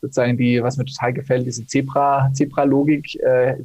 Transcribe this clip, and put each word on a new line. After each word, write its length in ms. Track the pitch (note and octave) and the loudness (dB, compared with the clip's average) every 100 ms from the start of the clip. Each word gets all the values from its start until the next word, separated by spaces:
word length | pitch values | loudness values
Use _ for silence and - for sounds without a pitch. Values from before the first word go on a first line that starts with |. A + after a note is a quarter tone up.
sozusagen 360 | C3 - A#2+ A#2+ | -4 0 0 2
die, 260 | B2 A#2+ | 2 2
was 140 | A#2+ C3+ | 0 -2
mir 80 | B2+ | -6
total 260 | - A#2+ | -4 -4
gefällt, 340 | B2 - B2+ B2+ | -4 -2 -2 -2
diese 220 | A#2 A2+ | -8 -4
Zebra, 600 | C#3 C3+ C#3 C#3 C#3 C3+ | -2 0 0 2 2 0
Zebra-Logik, 880 | C3+ C#3+ - C#3 C3+ D3 D3 D3+ - | 0 -2 0 2 2 2 0 -2 -4
äh, 380 | - B2+ B2+ C3+ | 0 2 2 -2